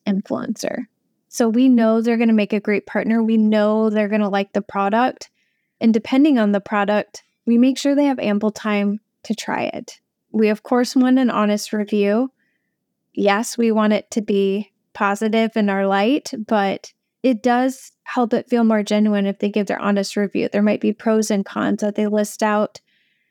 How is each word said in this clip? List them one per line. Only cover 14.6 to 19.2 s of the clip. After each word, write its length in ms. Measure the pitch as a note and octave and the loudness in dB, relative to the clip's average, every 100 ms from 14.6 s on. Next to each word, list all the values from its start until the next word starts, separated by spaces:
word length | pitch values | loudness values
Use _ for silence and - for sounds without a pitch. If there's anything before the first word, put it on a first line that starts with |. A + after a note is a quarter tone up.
| G#3 _ _ | -6 _ _
positive 640 | - G3+ G3+ A3 A3+ A3+ A3 | -4 -2 0 0 0 0 0
in 140 | G3+ | 0
our 160 | G3 G3 | 0 0
light, 460 | G3 G#3+ D4 - C4+ G#3+ | 2 2 0 -4 -10 -2
but 460 | A3 G3 - - _ _ _ | 0 0 -4 -10 _ _ _
it 180 | C4 A3 | -2 0
does 520 | A#3+ A#3+ C4 C4 - _ | 0 2 0 -4 -14 _
help 280 | - - A#3+ | -8 -4 0
it 160 | A#3 - | -2 0
feel 160 | A#3+ | 0
more 200 | A3+ A3 | 2 2
genuine 420 | G3+ G#3 G#3+ G#3 | 0 0 2 2